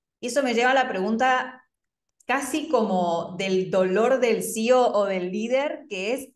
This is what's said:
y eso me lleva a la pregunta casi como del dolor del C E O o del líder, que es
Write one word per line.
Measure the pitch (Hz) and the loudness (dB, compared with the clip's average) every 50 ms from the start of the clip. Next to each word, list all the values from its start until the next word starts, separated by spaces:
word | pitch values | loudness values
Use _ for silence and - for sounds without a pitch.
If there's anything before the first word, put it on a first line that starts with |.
| _ _ _ _ | _ _ _ _
y | - | -10
eso | 247 240 285 269 | -4 -2 -2 0
me | 247 226 | 0 0
lleva | 226 247 254 | 2 2 4
a | 269 | 4
la | 269 254 247 | 4 2 0
pregunta | 196 190 190 214 226 226 254 262 254 254 254 - - - _ _ _ _ _ _ _ _ _ _ _ _ _ | -2 -2 -2 -2 0 2 2 2 2 0 -2 -6 -12 -18 _ _ _ _ _ _ _ _ _ _ _ _ _
casi | - 247 277 277 - - 311 294 | -2 -2 -2 -2 -4 -4 -4 -2
como | - 247 233 214 196 185 180 175 170 170 170 - - 185 | 0 0 0 2 2 0 0 0 0 0 -2 -4 -6 -6
del | 180 196 190 190 185 185 160 | -6 -2 0 0 0 0 0
dolor | 196 190 185 185 185 202 226 254 269 247 | 0 2 2 2 2 2 2 2 2 2
del | 247 233 214 185 - | 2 2 0 0 -2
C | - - 220 220 | -4 -4 -2 2
E | 240 254 | 4 4
O | 254 247 - | 4 4 4
o | - 208 202 | 2 0 0
del | 196 190 185 180 180 | 0 -2 -4 -4 -4
líder, | 185 214 220 233 254 262 285 302 320 - - - | -4 -4 -2 0 0 0 0 -2 -6 -10 -12 -10
que | 202 185 190 214 254 | -8 -6 -4 -4 -4
es | 269 269 - _ | -6 -6 -14 _